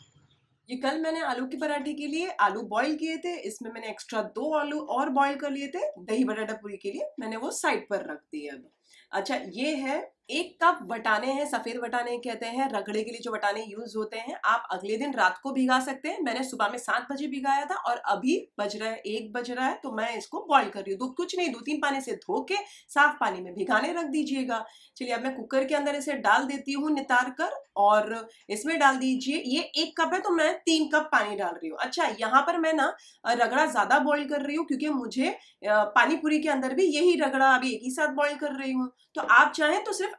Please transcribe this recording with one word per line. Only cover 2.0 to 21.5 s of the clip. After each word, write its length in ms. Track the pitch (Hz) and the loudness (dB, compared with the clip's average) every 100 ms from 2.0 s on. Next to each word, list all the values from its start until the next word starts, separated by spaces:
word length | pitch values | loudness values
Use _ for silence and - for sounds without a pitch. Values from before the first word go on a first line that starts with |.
| 285 | -4
लिए 220 | 320 359 - | -4 -4 2
आलू 220 | 208 208 | 2 2
बॉईल 320 | 180 214 294 302 | -2 0 0 -2
किए 200 | 320 330 | -4 -4
थे, 160 | 349 349 | -6 -6
इसमें 320 | - - 220 | -8 -10 -12
मैंने 180 | 226 220 | -10 -10
एक्स्ट्रा 340 | 214 - 220 196 | -12 -6 -4 -4
दो 180 | 220 294 | -4 -2
आलू 260 | 302 294 302 | 0 0 -4
और 280 | 302 254 302 | -2 -2 2
बॉईल 260 | 269 277 277 | 2 2 0
कर 140 | 285 | -4
लिए 180 | 277 277 | -6 -6
थे 180 | 349 605 571 | -6 -6 -6
दही 240 | 180 226 | -2 0
बटाटा 300 | 254 214 214 | 2 0 -4
पूरी 220 | 214 208 196 | -8 -10 -10
के 140 | 202 | -8
लिए, 180 | 277 605 - | -6 -8 -8
मैंने 160 | 220 220 | -8 -6
वो 140 | 294 | -6
साइड 360 | - 294 208 - | 0 2 2 0
पर 220 | 196 156 | -4 -4
रख 100 | 151 | -12
दिए 260 | _ 151 147 | _ -12 -10
अब। 200 | 139 - _ _ - _ | -14 -18 _ _ -20 _
अच्छा, 280 | 196 196 254 185 | -6 -4 -6 -6
ये 240 | 185 285 285 | -4 -2 -2
है 200 | 269 320 - _ - | -2 -4 -6 _ -6
एक 260 | 285 349 - | -6 -6 4
कप 160 | 330 370 | 4 4
वटाने 440 | 185 226 220 214 254 | -2 -4 2 2 2
हैं, 180 | 277 285 | -2 -2
सफेद 280 | 233 233 247 | -2 -4 -6
वटाने 400 | 240 240 240 240 | -4 -2 -2 -4
कहते 280 | 240 220 233 | -6 -8 -6
हैं, 220 | 247 269 | -2 0
रगड़े 320 | - 208 214 | -2 -2 -4
के 80 | 220 | -4
लिए 100 | 226 | -6
जो 120 | 233 | -6
वटाने 300 | 214 202 214 | 0 0 0
यूज़ 340 | 214 208 233 220 | -6 -10 -8 -6
होते 200 | 214 226 | -6 -6
हैं, 160 | 247 - | -8 -2
आप 220 | 202 226 - | 0 0 0
अगले 240 | 185 196 220 | -6 -4 -2
दिन 180 | 285 | -2
रात 240 | 254 185 185 | 2 2 2
को 100 | 277 | -4
भिगा 260 | 254 254 254 | 0 2 2
सकते 280 | 262 262 311 | 0 -4 -6
हैं। 120 | 392 | -4
मैंने 200 | 269 247 | -4 -2
सुबह 240 | 262 247 208 | -4 -2 -2
में 80 | 247 | -2
सात 280 | - 233 247 | -2 -2 -2
बजे 140 | 269 294 | -6 -6
भिगाया 360 | 269 269 277 | -4 0 0
था 100 | 294 392 | 0 -4
और 140 | 233 240 - | -2 -2 -2
अभी 300 | 196 254 370 - - | 0 2 0 -2 -6
बज 180 | 202 214 | -4 -4
रहा 120 | 220 | -6
है, 80 | 226 | -6
एक 360 | 208 226 214 | -4 -6 -4
बज 180 | 240 247 | -6 -6
रहा 160 | 247 262 | -2 -2
है, 120 | - | -2
तो 100 | 247 | -6
मैं 240 | 214 233 233 | -4 -4 -4
इसको 280 | - 330 320 | -8 -10 4
बॉईल 200 | 269 208 | 4 4
कर 120 | 202 | -4
रही 120 | 190 | -6
हूँ। 60 | 196 | -4
दो, 80 | 254 | -4
कुछ 280 | - 349 359 | -4 -4 -2
नहीं, 120 | 339 | -2